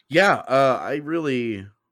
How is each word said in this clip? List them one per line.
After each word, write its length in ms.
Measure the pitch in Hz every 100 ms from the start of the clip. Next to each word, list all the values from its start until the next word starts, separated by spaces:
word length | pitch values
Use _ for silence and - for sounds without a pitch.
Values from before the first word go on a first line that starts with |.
| _
Yeah, 240 | 151 196
uh, 460 | 120 - 135 135 117
I 140 | 87 147
really, 720 | 143 165 151 127 117 101 101 _ _